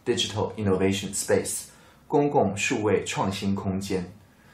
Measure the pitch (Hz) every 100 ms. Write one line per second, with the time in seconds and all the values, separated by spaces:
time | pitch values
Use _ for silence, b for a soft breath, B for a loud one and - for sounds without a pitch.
0 | - - - 107 - 110 101 92 95 98
1 | 95 - - 101 - - - B B B
2 | - 147 147 139 101 101 - 117 104 95
3 | - 147 98 98 98 98 98 95 98 92
4 | 87 - b b b